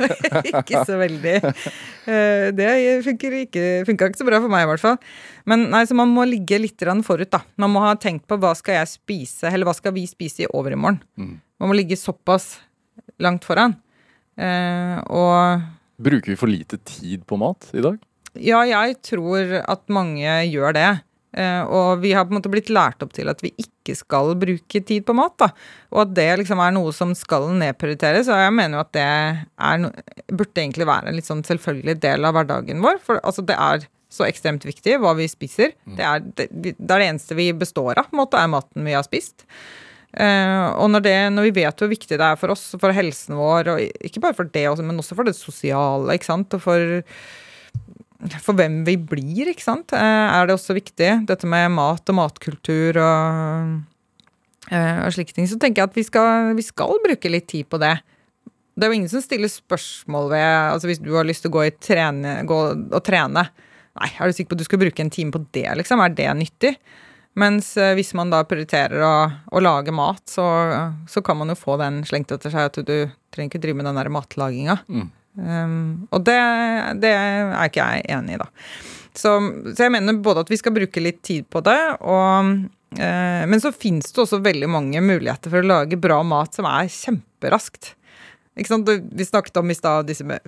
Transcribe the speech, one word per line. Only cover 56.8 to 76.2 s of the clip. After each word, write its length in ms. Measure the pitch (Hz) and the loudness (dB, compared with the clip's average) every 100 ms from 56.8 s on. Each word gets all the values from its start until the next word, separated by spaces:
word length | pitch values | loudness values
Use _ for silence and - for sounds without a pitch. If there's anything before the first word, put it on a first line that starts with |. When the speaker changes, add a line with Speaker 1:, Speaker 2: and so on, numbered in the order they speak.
| - 427 427 | 0 2 2
Speaker 1:
bruke 260 | 254 175 | 0 0
litt 160 | 170 - | -2 -2
tid 220 | 156 143 | -8 -4
på 80 | 160 | 0
det. 140 | 151 160 _ _ _ _ - _ _ - | 2 0 _ _ _ _ -20 _ _ 0
Det 120 | 214 | 0
er 40 | |
jo 60 | 226 | 2
ingen 120 | 175 | -2
som 120 | 240 | -4
stiller 280 | 254 247 208 | -4 -2 -2
spørsmål 800 | - - 180 - - - 147 143 | -4 -6 -6 -6 -14 -6 -4 0
ved, 160 | 151 160 160 156 | 2 4 4 2
altså 160 | 156 175 | 0 -2
hvis 120 | 165 | -4
du 100 | 151 160 | 0 0
har 120 | 160 | 0
lyst 180 | 165 170 | -2 -2
til 60 | |
å 60 | 160 | 0
gå 80 | 151 | 0
i 80 | - | -2
trene, 560 | - 175 156 139 139 - 160 | 0 2 2 -2 -6 -6 -2
gå 100 | 160 156 151 - | 0 0 -2 -2
og 140 | 165 - | -2 2
trene, 400 | 185 135 151 175 _ _ _ _ - | 2 2 0 -2 _ _ _ _ -8
nei, 140 | - - | -8 -2
er 60 | 180 | -2
du 80 | 175 | -2
sikker 160 | 180 | -4
på 60 | 175 | -6
at 40 | |
du 40 | 165 | -2
skal 140 | 190 | 2
bruke 200 | 185 - 156 | 2 0 -4
en 80 | |
time 180 | 165 151 | -4 -4
på 100 | 160 151 | -6 -6
det, 140 | 131 - 156 | -6 -4 -4
liksom? 240 | 175 247 | 0 2
Er 100 | 180 160 | 2 2
det 120 | 143 | -2
nyttig? 400 | 143 160 - 262 269 _ - - - _ - | 0 -4 0 0 0 _ -20 -20 -20 _ 0
Mens, 360 | 208 208 202 214 | 2 2 0 2
eh, 160 | 196 190 | 2 2
hvis 160 | 190 180 | 0 -2
man 160 | 175 | 0
da 80 | 160 | 2
prioriterer 560 | 156 160 156 151 139 147 | 2 -2 -2 0 0 2
å, 140 | 156 156 156 143 - | 2 4 2 -2 -2
å 140 | 180 | 2
lage 320 | 185 147 143 160 | 4 2 0 -2
mat, 300 | 151 190 - | -2 -2 -6
så, 160 | - 180 165 165 143 165 156 165 | -2 0 2 2 0 -4 -8 -6
så 140 | 214 | -6
kan 140 | 190 151 | -2 -2
man 140 | 156 | -2
jo 20 | 175 | -4
få 220 | - 143 | -2 -2
den 220 | 143 143 | -2 -4
slengt 280 | 147 147 139 143 | -4 -6 -4 -8
etter 160 | 151 | -4
seg 160 | 156 147 | -2 -2
at 120 | 156 | -4
du 120 | 147 147 147 - _ | -4 -2 -2 -8 _
trenger 160 | - 147 | -10 -8
ikke 80 | 170 | -6
drive 160 | 156 139 | -6 -4
med 80 | 143 | -4
den 120 | 139 | -4
der 100 | 139 | -4
matlaginga. 680 | 147 131 - 135 127 147 - - | -6 -8 -6 -4 -2 -2 -2 -4
Speaker 2:
Mm. 160 | 131 87 _ _ 202 | -8 -8 _ _ -10
Speaker 1:
Ehm, 460 | 175 170 165 165 160 165 202 | -6 -4 -2 -4 -4 -6 -4
og 140 | 190 | 0